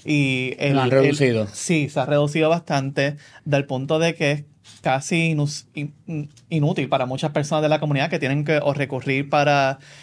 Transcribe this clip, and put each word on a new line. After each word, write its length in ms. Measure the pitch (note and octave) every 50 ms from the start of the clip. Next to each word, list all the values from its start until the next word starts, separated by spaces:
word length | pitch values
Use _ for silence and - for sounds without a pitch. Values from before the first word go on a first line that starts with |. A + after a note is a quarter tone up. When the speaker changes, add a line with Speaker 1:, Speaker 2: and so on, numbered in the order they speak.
| -
Speaker 1:
Y 500 | D#3 D3+ D3 C#3 C3+ C3 B2+ B2+ B2+ - -
el, 160 | D3 C#3+ C#3
Speaker 2:
Lo 40 | C#3
han 60 | C3
Speaker 1:
el 40 | B2 B2
Speaker 2:
reducido. 540 | C3+ C3+ C#3 C#3+ D3 C#3+ B2+ A#2 A2 G#2+ G2+ -
Speaker 1:
Sí, 380 | - - - F3 D#3 D3 C3
se 100 | - D3
ha 60 | B2+
reducido 420 | C3 D3 D3 D3 D3 D3 D#3+ D#3 D#3
bastante, 680 | E3 E3+ E3 - D#3+ C#3 C3+ C#3 C#3 - C#3 C#3+ D3 D3 - - - - -
del 220 | D3+ C#3+ C#3 C#3
punto 320 | - C3+ B2+ C3+ D3+ E3 D#3
de 160 | E3 E3 E3
que 160 | - D#3+ C#3+ C#3+
es 120 | D3 D3 - _ _ _ - - - -
casi 500 | D#3+ C3 C3+ C#3 - F3+ E3 E3 E3 D#3+
inus-, 320 | D3 D3 D3 D3 - - _ -
in-, 200 | D#3 C#3+ D3 - - _
in-, 220 | - E3 D3+ C#3+ - - - - -
inútil 400 | E3+ D#3+ C#3+ D3 F#3+ F3+ C#3 -
para 180 | - C3 B2+
muchas 240 | B2 C3 C3 - D#3 D3
personas 300 | D#3 C#3+ D3 D#3+ D3+ D3+
de 60 | D3+
la 120 | D#3 D3+
comunidad 280 | D3+ D3+ C#3+ C3+ C#3+ E3+
que 100 | F#3 D#3+
tienen 260 | C#3 B2+ C#3 D3 D3+
que 140 | D3 D#3 D3
o 140 | - C#3+ C#3
recurrir 560 | C#3+ C#3 C3 C3+ B2+ B2 C#3 C3+ C3+ C#3+ C#3+
para, 500 | D#3 D3 D3 D3 C#3+ C#3+ C#3 C3+ C#3 C#3 - - - -